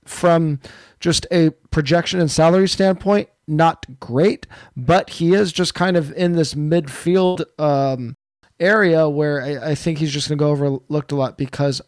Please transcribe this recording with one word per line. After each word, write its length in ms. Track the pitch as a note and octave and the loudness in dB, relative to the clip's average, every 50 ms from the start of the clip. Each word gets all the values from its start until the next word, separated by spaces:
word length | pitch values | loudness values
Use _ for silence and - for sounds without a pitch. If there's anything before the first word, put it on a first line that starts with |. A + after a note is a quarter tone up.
| _ | _
from 560 | - - - F3 F3 E3+ E3 E3 D#3 D3 C3+ - - - - - _ _ _ | -18 -8 0 2 2 4 4 2 0 -2 -4 -8 -16 -20 -20 -20 _ _ _
just 260 | - E3+ D#3 - - - | -2 0 0 0 -2 0
a 180 | F3+ E3+ D#3+ D#3 - _ _ - | 2 2 2 2 0 _ _ -2
projection 500 | - D#3+ C#3+ C3 E3+ F3 - - F#3 F3+ | -2 -2 0 2 0 0 0 0 -2 0
and 100 | E3 C#3+ | 0 0
salary 380 | - - D#3+ E3 F3 F#3+ F#3+ F3 | 2 2 4 4 4 4 2 2
standpoint, 600 | - - F#3+ F#3+ F#3 F3+ - F#3+ G#3 G#3 - _ _ _ _ - | 0 0 2 0 0 0 0 0 0 0 0 _ _ _ _ -4
not 380 | D3+ D#3 E3 E3 D#3+ _ - - C3 - | 0 2 2 2 2 _ -14 -20 -18 -18
great, 480 | - - A#2 C#3 F3 A3 C4+ - - _ - - - - - | -10 -4 0 2 2 2 2 0 -10 _ -20 -20 -20 -18 -14
but 340 | C3 B2 C3+ F3 G3 - - | -6 0 2 2 2 2 -2
he 240 | - - E3 E3+ F#3+ | -6 -2 0 2 2
is 180 | G3+ G#3 E3+ | 2 2 -2
just 220 | - F3+ F3 - - | -2 -2 -4 -4 -2
kind 220 | - F3 F#3 F3+ | -2 -2 0 0
of 160 | E3+ D3 C#3 | 0 -2 -2
in 220 | - E3+ F3+ F3 F3 | -4 -2 -2 0 2
this 200 | E3 D3+ - - | 0 0 -2 -2
midfield, 880 | D3 D3+ D3+ E3+ E3+ D3+ C#3 - - - F3 F3+ F#3+ F#3 F3+ F3+ E3+ D#3+ _ _ - | -4 -2 0 0 0 -2 -4 -14 -6 -2 0 2 2 2 0 0 -2 -8 _ _ -2
um, 580 | D3+ D3 C#3+ C#3 C#3 C3+ C3+ B2+ B2 A#2 C3+ _ _ _ _ _ _ _ _ - | 0 0 2 2 0 0 -2 -4 -8 -10 -12 _ _ _ _ _ _ _ _ -2
area 480 | E3+ F#3+ A3 A3 G3+ F3 E3 D#3+ D#3+ D3+ | 0 2 4 4 4 4 4 4 2 2
where 340 | C#3+ D3 D3+ D3 D3 C#3 | 2 0 0 0 -2 -2
I, 280 | B2+ C#3+ C#3+ B2 A#2+ D#3 | -4 -6 -6 -6 -4 -4
I 40 | C#3+ | -4
think 240 | - - E3+ D#3+ D3+ | -2 -2 -4 -2 -2
he's 140 | D#3+ D3 | -4 -4
just 160 | C3+ D3 - - | -4 -6 -4 -4
gonna 100 | D3+ C#3+ | -2 0
go 120 | D3 D3 | 2 0
overlooked 600 | D3 C#3 C#3+ C#3+ C3+ C3 _ - D3 D3+ C#3 - | 2 0 0 -2 -2 -4 _ -4 -6 -6 -4 -4
a 60 | C#3+ | -4
lot 200 | C#3 C3 A#2 - | -2 -2 -4 -4
because 440 | - C#3 C3 - - C#3+ C#3+ C3 - - | -6 -8 -8 -4 -2 -2 -2 -2 -4 -8